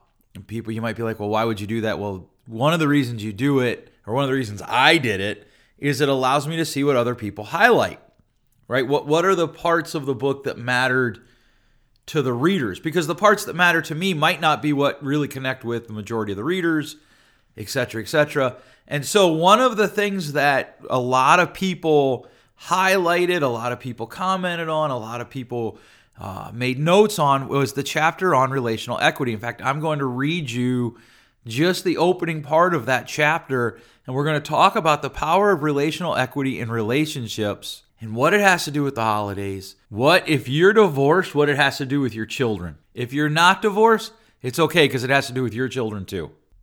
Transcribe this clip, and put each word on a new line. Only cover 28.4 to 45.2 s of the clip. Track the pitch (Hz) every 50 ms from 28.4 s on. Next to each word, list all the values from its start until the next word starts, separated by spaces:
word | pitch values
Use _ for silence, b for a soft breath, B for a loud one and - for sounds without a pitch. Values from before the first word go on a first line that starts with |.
| 131 131 135
relational | 139 120 117 113 107 - 123 120 -
equity. | - 160 - - 143 120 113
In | 101
fact, | 107 120 117 - 98
I'm | 127 139 156
going | 151 160 151 143
to | 139
read | 131 123 127 135 147 170 175 156 120
you | 117 123 123 123 127 123 123 113 113 b b b b b b b b _ _
just | 117 110 127 160 180 180 185 -
the | 185 151
opening | - 160 180 180 180 175 165 165 156
part | 143 135 156 160 175 185 175
of | 147 113
that | 123 131 117 - -
chapter, | - - 147 147 160 165 - - 135 127 120 113 101 B B B B B B
and | - 127
we're | 135 143
gonna | 156 156 143
talk | 147 - 156 123 165 196 -
about | 226 160 160 147 143 -
the | 135
power | - - 147 151 170 190 208 208
of | 190 151 147
relational | 151 147 139 143 156 147 - 180 160 -
equity | - 131 127 - 143 135 135 123 80
in | 123 113
relationships | 117 117 110 107 123 143 156 151 151 139 117 107 - - 107 104 101 - - - - - - _ _ _
and | 113 110 107
what | 120 135 165 196
it | 208
has | 202 196 180 175 -
to | 156
do | 143 147 143
with | 139 139
the | 113 110
holidays, | 110 107 107 104 101 98 98 98 98 98 95 92 - - _ _ _
what, | 107 101 127 147 175 185 - -
if | 156 131 117 123
you're | 131 156 175 196 214
divorced, | 220 214 180 143 135 139 143 165 190 180 - -
what | 143 147 147
it | 143
has | 139 143 139 131 -
to | 143
do | 123 139 143
with | 135 117 101
your | 110 110
children. | - - - 131 113 107 90 87 85 73 - _ _ _
If | - 123 117 131
you're | 147 151 151
not | 151 160 170 180 196 190
divorced, | - 214 190 208 220 226 226 214 - - b b b b b b
it's | - 127 123 170
okay, | 165 147 - 175 151 131
'cause | 117 127 120
it | 127
has | 139 139